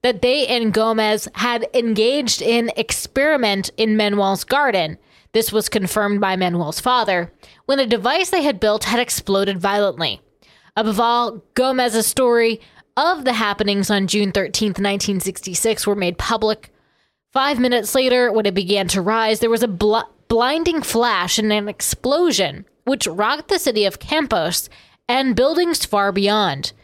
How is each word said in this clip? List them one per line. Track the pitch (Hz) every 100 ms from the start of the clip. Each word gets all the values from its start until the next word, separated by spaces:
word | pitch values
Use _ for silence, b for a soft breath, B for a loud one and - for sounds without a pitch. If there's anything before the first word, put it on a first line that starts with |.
that | 247 208
they | 247 285 262
and | 240 226
Gomez | 202 220 220 214 214 -
had | - 240 240 220
engaged | 254 233 214 220 285 247 -
in | - 233 233 -
experiment | 226 - - 269 294 294 226 196 185 -
in | 220 214
Manuel's | 208 202 196 190
garden. | - 262 277 190 156 170 b b b
This | 220 220
was | 214 -
confirmed | 220 185 220 202 202
by | 196 185
Manuel's | 180 175 151 -
father, | 254 247 208 175 170 b b b -
when | 277
a | 240
device | 226 220 320 359
they | 370
had | 294 202
built | 214 214 -
had | 233
exploded | 240 - - 196 196 190
violently. | 196 202 202 - 156 98 _ _ b b b -
Above | 220 202
all, | 233 240 240 226 _
Gomez's | - 262 254 247 220 214
story | - 247 233 226 220 B B _ -
of | 320 359 262
the |
happenings | 226 214 202 202 202 196
on | 202 190
June | 208 202
thirteenth, | 196 185 - 214 185
nineteen | 202 196 - 190
sixty-six | 190 185 - 175 220 214 -
were | 202
made | 180 175
public. | - 226 214 220 - _ _ _ _ _ _
Five | 269 277 262
minutes | 254 240 208
later, | 269 262 247 247
when | 220 202
it | 190
began | 180 202 185
to | 190
rise, | 185 226 220 214
there | 226
was | 233
a | 240
bl-, | 175 208 220 - _ _
blinding | 226 247 311 330 320
flash | - 226 240 196 180 -
and | 214
an | 208 202
explosion, | 196 - - 247 294 349 226 175 - - _ -
which | 269 -
rocked | 170 214 294 -
the | 370
city | 277 214 202
of | -
Campos | - 302 294 196 165 175 - b b b -
and | 247 269 220
buildings | 269 330 349 330 -
far | 202 202
beyond. | 196 196 214 190 139 - -